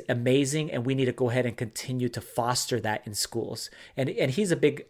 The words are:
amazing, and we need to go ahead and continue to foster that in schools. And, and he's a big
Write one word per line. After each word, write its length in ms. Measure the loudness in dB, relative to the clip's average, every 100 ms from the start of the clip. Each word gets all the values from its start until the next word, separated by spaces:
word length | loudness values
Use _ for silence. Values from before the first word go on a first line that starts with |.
| 0
amazing, 640 | 0 4 4 4 0 -2
and 140 | -2
we 100 | 0
need 120 | 2 2
to 60 |
go 180 | 2 2
ahead 160 | 2 0
and 100 | -2
continue 540 | -6 -6 -4 -2 -2
to 100 | -4
foster 580 | -6 -2 0 0 0 0
that 260 | 0 -2 -4
in 80 |
schools. 560 | -4 -4 -4 -4 -8 -10 -16 -14 -4
And, 140 | -2
and 200 | 0 0
he's 200 | 2 2
a 60 | 4
big 280 | 4 2 -2